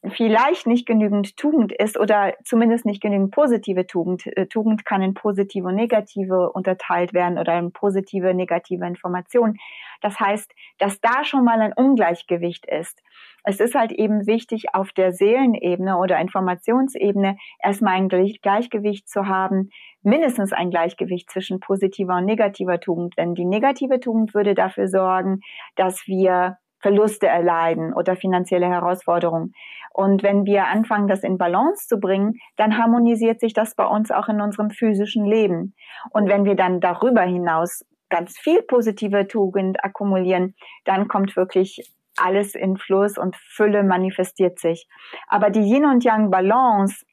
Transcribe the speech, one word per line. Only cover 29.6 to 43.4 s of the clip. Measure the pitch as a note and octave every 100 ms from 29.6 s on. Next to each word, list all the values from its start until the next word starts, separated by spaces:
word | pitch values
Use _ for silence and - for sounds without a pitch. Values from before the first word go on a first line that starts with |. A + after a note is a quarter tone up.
| - - - -
Und | G3 G3
wenn | G3+ G3+ G3
wir | G3+ F#3+
anfangen, | G3+ A3+ G#3 G3+
das | G3
in | - F#3
Balance | F3 F#3 C4+ G4+ -
zu | A3
bringen, | G3 F#3+ G3+ A3+ - -
dann | G#3+ G#3+
harmonisiert | A#3 A#3+ A#3 A#3 A3+ A3+
sich | A#3
das | A3 A3 -
bei | G3
uns | G#3 A3
auch | - G#3+
in | G#3+
unserem | G#3 G3+ G#3
physischen | - A3+ G3 G#3 A3 G3+
Leben. | A3 G#3 E3+ F#3 _ - - -
Und | G#3+ G3+
wenn | G3+ G3+
wir | G3
dann | F#3 F3+
darüber | F3+ F3 A#3+ A#3
hinaus | F3+ F3+ F3 D#3+ F3 - - _ _
ganz | F3 F3 -
viel | - E4+
positive | - B3 A3+ G#3 G#3 G3 G3
Tugend | A3+ G3 G3 F#3+ F#3+
akkumulieren, | G3 - G3+ F#3+ F#3 F#3 F#3 - - - -
dann | F#3+ G#3
kommt | G3+ G3 -
wirklich | F#3 F#3 F#3+ - - _ _ -
alles | F#3 G3 G3+
in | - F#3+ F#3+
Fluss | - F#3+ G3+ G3+
und | F#3
Fülle | -